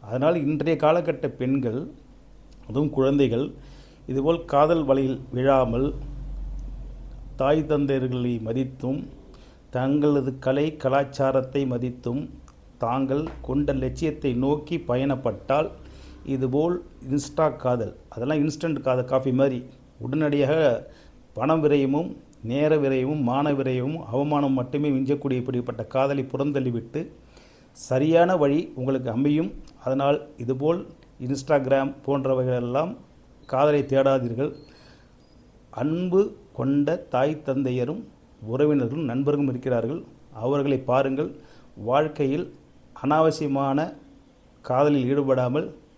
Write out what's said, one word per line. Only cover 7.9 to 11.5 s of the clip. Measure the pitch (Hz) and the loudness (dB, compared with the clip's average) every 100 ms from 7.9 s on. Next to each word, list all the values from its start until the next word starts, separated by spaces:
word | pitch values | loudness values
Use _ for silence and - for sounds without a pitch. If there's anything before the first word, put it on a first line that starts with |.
| 135 127 127 123 117 | 0 0 -2 -2 -2
மதித்தும், | 110 120 131 - 123 147 185 - - - - - - | -2 -2 -4 -4 -6 -6 -8 -16 -20 -20 -20 -20 -8
தங்களது | 127 131 147 147 143 131 131 | -4 0 4 4 4 0 -4
கலை | 131 135 156 156 | -2 0 0 -2
கலாச்சாரத்தை | 131 139 135 135 135 131 131 | 0 2 0 0 2 2 0